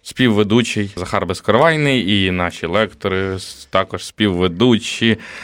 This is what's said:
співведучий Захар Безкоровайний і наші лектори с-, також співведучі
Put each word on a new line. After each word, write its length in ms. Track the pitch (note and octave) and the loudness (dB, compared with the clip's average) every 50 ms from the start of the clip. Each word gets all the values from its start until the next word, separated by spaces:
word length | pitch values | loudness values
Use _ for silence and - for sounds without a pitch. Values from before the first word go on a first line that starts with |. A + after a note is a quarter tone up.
співведучий 880 | _ - - - C3 A#2+ G#2+ G2+ G#2+ G2+ G#2+ B2 A#2 - - A2 G2+ G2 - | _ -16 -2 0 2 2 4 2 2 4 2 2 2 0 -2 -4 -4 -4 -6
Захар 300 | F2+ F2+ F2 - G2+ F#2 | -10 -6 -4 -2 -2 -2
Безкоровайний 960 | F2 - - - - G#2 A#2+ D3+ E3 D#3+ D3+ D3 C#3+ C3+ B2 F2+ F#2 G#2 G2+ F#2+ | -2 -6 -4 0 2 4 4 4 4 2 2 0 2 0 0 0 0 0 2 2
і 60 | F#2 | 0
наші 360 | F2+ F2+ F2 F2 - - - | 0 0 -2 -4 -4 -6 -6
лектори 680 | E2 F2 G2+ A2 G2 - _ - G2 F#2 F#2+ F#2+ F#2+ F#2+ | -2 0 0 0 -2 -4 _ -4 -4 -2 -2 -2 -2 -4
с-, 320 | F#2 - - - - - _ | -6 -8 -14 -16 -18 -20 _
також 340 | - F#2+ F#2+ - - - - | -2 -2 0 0 -6 -12 -12
співведучі 1120 | - _ - G#2+ G#2 F2+ F2 F#2 F#2 E2+ F2 A#2 B2+ A#2 G#2+ - - - - A2+ A2+ A2 A2 - - - - | -14 _ 0 0 2 2 2 0 0 2 2 4 4 4 2 0 -6 -6 0 0 0 0 0 -4 -18 -18 -16